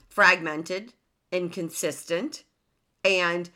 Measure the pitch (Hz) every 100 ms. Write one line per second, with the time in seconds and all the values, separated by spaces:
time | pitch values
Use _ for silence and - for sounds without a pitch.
0 | _ - 185 180 160 151 165 185 226 -
1 | _ _ _ 180 175 185 165 - 165 147
2 | - 170 285 - _ _ _ _ _ _
3 | 190 190 175 175 175